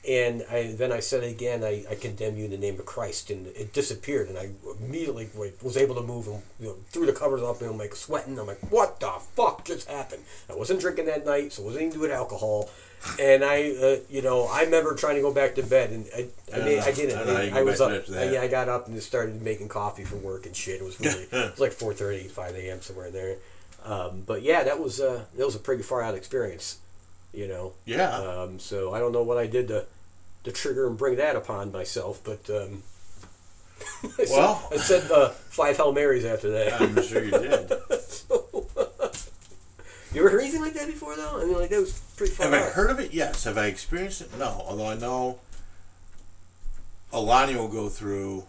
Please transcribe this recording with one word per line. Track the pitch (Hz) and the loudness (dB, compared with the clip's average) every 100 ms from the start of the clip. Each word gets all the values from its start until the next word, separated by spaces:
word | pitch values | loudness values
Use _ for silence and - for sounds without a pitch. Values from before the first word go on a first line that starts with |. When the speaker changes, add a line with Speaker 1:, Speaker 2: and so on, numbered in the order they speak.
| - | 2
Speaker 1:
And | 127 120 117 - | 2 4 0 -2
I, | 120 117 | -2 -2
then | 110 127 | -2 0
I | 117 | 0
said | 110 131 | 0 0
again, | 120 113 120 117 | -2 -4 -2 -2
"I, | 110 104 101 | -2 -2 -4
I | 104 | -6
condemn | 107 104 110 107 | -6 -4 -4 -4
you | |
in | 107 | -6
the | 98 | -4
name | 101 95 | -4 -4
of | - | -6
Christ," | - 113 - - | -6 -4 -6 -6
and | 98 92 | -8 -8
it | - 110 | -10 -4
disappeared, | 143 139 107 - 139 92 | 0 0 -2 -2 -2 -2
and | 92 | -6
I | 98 101 104 101 | -8 -10 -12 -10
immediately, | 120 156 160 117 107 | -8 -6 -4 -6 -8
like, | 107 101 92 | -8 -10 -8
was | 127 127 | -4 2
able | 135 123 | 2 2
to | |
move | 117 120 104 | -6 -8 -8
and, | 104 - - | -10 -12 -12
you | 110 | -12
know, | 98 - | -12 -10
threw | - 139 | 0 0
the | |
covers | - 147 131 | 2 0 0
off | 120 120 | -2 -4
me. | 117 | -6
I'm, | 110 | -6
like, | 104 - | -8 -10
sweating. | - - - 131 | -4 -4 -4 -8
I'm | 101 | -8
like, | 101 - | -8 2
"What | 220 196 - | 4 4 2
the | 101 - - | -6 -6 -6
fuck | - 233 - | 2 2 2
just | - 165 - | -8 -8 -6
happened?" | 143 139 - - - - | -8 -8 -10 -14 -16 -12
I | |
wasn't | - 107 185 | -6 0 0
drinking | 175 165 156 | 0 0 -2
that | 151 147 | -2 0
night, | 143 143 | 0 0
so | - | -6
I | 101 | -6
wasn't | 131 160 | -2 -2
even | 156 | 0
doing | 151 | -2
alcohol. | 135 120 107 110 107 104 - - - - - | 0 -4 -2 0 0 0 -8 -20 -14 -10 4
And | 139 135 | 10 10
I, | 139 143 147 | 10 4 2
uh, | 127 131 135 - | 4 4 4 0
you | 139 | -2
know, | 127 123 120 | 2 4 4
I | 135 | 2
remember | 160 165 156 | 6 6 4
trying | 147 151 143 | 2 2 4
to | |
go | 139 | 4
back | 139 135 - | 4 2 2
to | |
bed, | 117 131 120 | 4 6 6
and | 113 107 120 | -2 -6 -6
I, | 123 - - | -6 -8 -6
I | 110 | -2
Speaker 2:
Yeah, | |
Speaker 1:
mean, | 143 143 | 2 4
I | 143 | 4
Speaker 2:
I | |
Speaker 1:
didn't. | 135 143 110 | 2 0 0
Speaker 2:
don't | 113 | 2
know | |
how | 123 | 2
you | 202 | 2
Speaker 1:
I | 135 | 4
Speaker 2:
go | |
Speaker 1:
was | 135 127 | 4 6
Speaker 2:
back | |
Speaker 1:
up. | 131 | 4
Speaker 2:
to | |
bed | 101 | 4
after | 95 | -4
that. | 95 131 | -2 2
Speaker 1:
Yeah, | 131 | 2
I | 127 | 2
got | 127 127 | 2 2
up | 123 117 | -2 -4
and | 113 | -10
started | - 123 110 110 | -2 -2 -2 -4
making | 110 107 104 | -4 -4 -4
coffee | 104 104 104 | -4 -4 -6
for | 95 101 | -8 -8
work | 95 95 92 | -6 -8 -8
and | |
shit. | - 123 123 | -8 -6 -6
It | |
was | 95 - | -8 -2
really, | 151 - | -2 -2
Speaker 2:
<laughs> | - | -2
Speaker 1:
it | |
was | 127 110 113 | -2 -2 0
like | 131 | 0
four | - 113 | 0 -4
thirty, | 101 101 98 92 | -4 -4 -4 -8
five | - 90 | -10 -8
A | 90 92 | -8 -8
M, | 92 | -8
somewhere | - 92 90 | -10 -12 -10
in | |
there. | 95 95 95 - - - - | -8 -6 -8 -10 -20 -20 -16
Um, | 110 101 90 95 | -8 -6 -4 -6
but | 95 110 | -4 -2
yeah, | 139 165 | 4 4
that | 131 147 | 4 0
was, | 147 127 | -2 0
uh, | 135 123 113 - | 0 0 -8 -2
that | 135 | -2
was | - | -2
a | |
pretty | - 127 | -2 -2
far | - 127 | 0 -2
out | 113 | -2
experience, | 98 - 131 107 85 - - - - - - - | -4 -4 -2 -2 -4 -10 -12 -16 -18 -18 -20 -14
you | - 98 | -8 -6
know. | 92 90 - - | -6 -8 -10 -6
Speaker 2:
Yeah. | 120 185 - | 0 0 0
Speaker 1:
Um, | 95 90 90 92 | -4 -4 -6 -8
so | - 101 95 | -6 -4 -2
I | 104 | 0
don't | 120 | 2
know | 120 | 2
what | 117 120 | 2 2
I | 113 | 2
did | 123 123 | 0 0
to, | 107 - - - - - - | -2 -4 -12 -20 -18 -16 -12
to | - | -8
trigger | - 147 127 127 | -4 -2 2 0
and | 113 | 2
bring | 135 123 | 2 4
that | 151 135 | 2 2
upon | - 104 101 | -2 -6 -4
myself, | 95 90 95 90 101 | -6 -4 -4 -6 -8
but, | - 107 - | -8 -10 -4
um, | 104 98 98 - - - - - - - - - - | -4 -4 -10 -12 -12 -12 -12 -12 -18 -20 -20 -20 -14
<laughs> | - - - - | -12 -10 -10 0
I | |
said, | 233 | 4
Speaker 2:
Well, | 139 185 - - | 8 6 4 -2
Speaker 1:
I | 147 | -2
said, | - 185 151 | 6 4 8
uh, | 156 131 | 8 8
five | - - - 147 143 | 4 -10 2 2 6
Hail | 151 | 4
Marys | 139 147 127 | 6 6 4
after | 113 110 104 | 2 0 0
that. | 107 107 - | 2 2 4
Speaker 2:
I'm | 202 107 | 4 4
sure | - - | 2 0
you | 104 | 4
did. | - - - - - | 2 4 2 2 -4
Speaker 1:
<laughs> | - 247 - | 0 -2 -2
So, | - - - - - - - - - - - - - - - - - - - - | -12 0 0 0 -6 -6 -2 -2 -2 -4 -4 -12 -14 -16 -18 -18 -18 -18 -18 -8
you | 151 | 6
ever | 190 | 8
heard | 202 | 8
anything | 277 311 | 2 0
like | 311 | -2
that | 311 294 | -4 -6
before, | - - | -8 -8
though? | 302 311 - | -8 -6 -2
I | |
mean, | 170 - | 0 2
like, | - | 2
that | 208 | 2
was | 190 - - - | 2 -2 -10 0
pretty | 202 | 0
far | - - | 2 4
Speaker 2:
Have | 285 | 4
I | - | 4
Speaker 1:
out. | |
Speaker 2:
heard | - 214 | 4 4
of | 262 | 2
it? | - | -2
Yes. | 160 143 - | -2 0 0
Have | 117 107 | -2 0
I | 104 | 0
experienced | 95 - 170 190 - | -2 -4 -4 -4 -6
it? | 165 127 | -10 -6
No. | 113 104 92 | -4 -4 -6
Although | 104 107 | -4 -4
I | 110 | -4
know | 120 127 127 123 - - - - - - - - - - - - - - - - - | -2 0 -2 -4 -10 -12 -10 -12 -16 -16 -14 -14 -14 -16 -18 -6 -4 -2 -6 -10 -6
Alani | 113 107 127 139 | -2 6 6 6
will | 127 110 | 2 -2
go | 110 104 | -2 -4
through | - 104 98 98 98 | -4 -4 -4 -4 -6